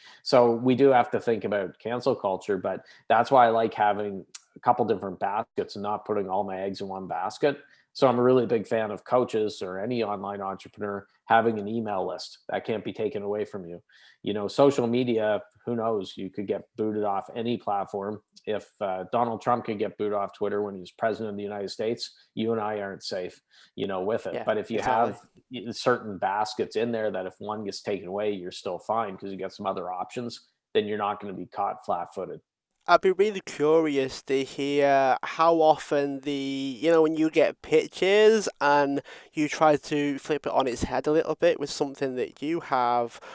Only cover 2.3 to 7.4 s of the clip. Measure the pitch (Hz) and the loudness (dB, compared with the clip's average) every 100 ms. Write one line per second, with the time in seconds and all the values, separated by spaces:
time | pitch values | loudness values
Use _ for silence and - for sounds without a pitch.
2.3 | 92 - 95 98 90 - - - 113 120 | -2 -2 -2 -2 -6 -10 -8 2 2 6
3.3 | 135 117 113 113 107 104 101 104 95 - | 6 6 6 2 2 2 2 -4 -8 -12
4.3 | - _ - - 120 110 101 98 90 98 | -18 _ -4 0 2 2 0 -4 -6 -4
5.3 | 104 117 - 90 104 101 104 - 104 95 | -4 -6 -6 -8 -6 -6 -4 -2 -4 -2
6.3 | 95 98 92 98 95 98 95 92 85 95 | -2 -4 -4 -6 -6 -8 -8 -8 -6 -6
7.3 | - | -2